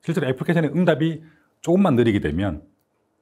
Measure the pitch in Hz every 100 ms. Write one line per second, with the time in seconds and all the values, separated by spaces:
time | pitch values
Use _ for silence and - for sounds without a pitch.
0 | - 165 131 131 - 170 151 143 175 151
1 | 160 160 - _ _ _ - 180 196 120
2 | 117 101 80 78 101 76 - _ _ _
3 | _ _